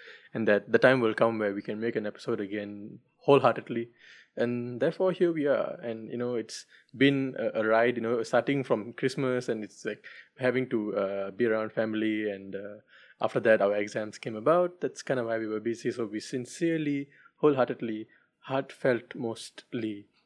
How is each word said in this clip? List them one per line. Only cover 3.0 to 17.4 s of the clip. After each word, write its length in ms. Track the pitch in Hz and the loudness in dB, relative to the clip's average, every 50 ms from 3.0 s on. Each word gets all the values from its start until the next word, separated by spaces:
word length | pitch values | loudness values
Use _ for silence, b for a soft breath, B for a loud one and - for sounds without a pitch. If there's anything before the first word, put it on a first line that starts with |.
| _ _ _ _ | _ _ _ _
wholeheartedly. 720 | - - 143 135 123 120 113 - - - 117 117 117 - b b b b b b b b b | 4 6 6 8 6 4 4 2 -2 -6 -4 -4 -6 -6 b b b b b b b b b
And 440 | - 120 120 120 120 120 123 123 117 | -2 -2 -2 -2 -2 -6 -6 -4 -2
therefore, 320 | 131 165 165 - 190 185 180 | -2 -2 0 0 0 0 2
here 180 | - 180 170 | 2 2 2
we 160 | 165 160 143 | 2 2 2
are. 320 | 143 131 107 - - - - | 2 2 2 0 -2 -6 -6
And, 300 | - 120 113 113 110 107 | -6 -6 -6 -6 -8 -8
you 60 | - | -6
know, 180 | 117 123 123 123 | -4 -4 -2 -2
it's 320 | 117 107 - - - - b b b b b - | -4 -4 -6 -10 -16 -16 b b b b b 0
been 400 | 113 135 139 139 135 135 131 - - | 4 4 4 4 4 0 -2 -4 -4
a, 220 | 113 110 - 113 | -4 -2 0 0
a 40 | 107 | 2
ride, 300 | 107 110 113 117 123 120 | 4 4 4 4 4 2
you 80 | 117 113 | 0 -2
know, 220 | 113 120 117 110 | -2 -2 -2 0
starting 400 | - - 120 117 - 139 139 127 | 2 2 2 2 2 0 0 0
from 280 | - 131 107 101 120 117 | 0 0 0 0 -4 -6
Christmas, 540 | - - 131 - - 135 127 127 123 123 - | -4 -2 -2 -2 0 -2 0 -2 -2 -2 -2
and 140 | 117 110 107 | -4 -4 -6
it's 220 | 101 - - - | -10 -14 -10 -10
like 200 | 113 107 - B B B B B B _ - | -8 -8 -8 B B B B B B _ -2
having 280 | 127 127 120 131 131 127 | -2 0 0 0 0 0
to, 260 | 123 113 104 104 95 | -2 -2 -2 -2 -2
uh, 340 | 101 98 95 98 98 98 98 | -2 -2 -2 -2 -4 -6 -6
be 140 | 98 98 120 | -2 0 2
around 260 | 113 110 110 110 107 | 2 2 0 -2 -2
family, 580 | - - 113 110 110 110 110 110 107 107 107 104 | -2 -2 -2 -2 -2 -2 0 0 -2 -2 -2 -4
and, 280 | 98 98 98 95 95 | -4 -6 -8 -10 -10
uh, 220 | 98 101 101 104 107 - b b b b b b _ | -10 -10 -12 -14 -16 -20 b b b b b b _
after 180 | - - - 131 | -4 -2 -2 2
that, 240 | 107 117 110 - 98 | 4 6 6 6 6
our 140 | 101 104 | 4 2
exams 420 | 104 104 110 - 117 107 107 101 - | 0 -2 -2 -4 -6 -6 -8 -10 -12
came 160 | - 120 110 | -10 -10 -8
about. 460 | 107 110 143 165 175 180 175 180 - | -2 2 2 4 4 2 0 -2 -4
That's 200 | - 131 - - | -6 -6 -6 -6
kind 200 | - - 139 127 | -6 -4 -2 -2
of 60 | 117 | -2
why 120 | 113 113 113 | -2 -2 -2
we 80 | 113 | -2
were 140 | 107 107 107 | -4 -4 -4
busy. 320 | 107 117 113 - - 123 110 | -2 -4 -4 -2 -4 -4 -4
So 140 | - 117 | -2 -4
we 120 | 101 104 107 | -6 -6 -8
sincerely, 880 | - - - 127 120 - - - 170 165 165 160 156 147 143 139 139 b b b b b b | -8 -6 -6 -8 -8 -8 -6 -2 -2 0 0 0 0 -2 -2 -4 -4 b b b b b b
wholeheartedly, 720 | _ | _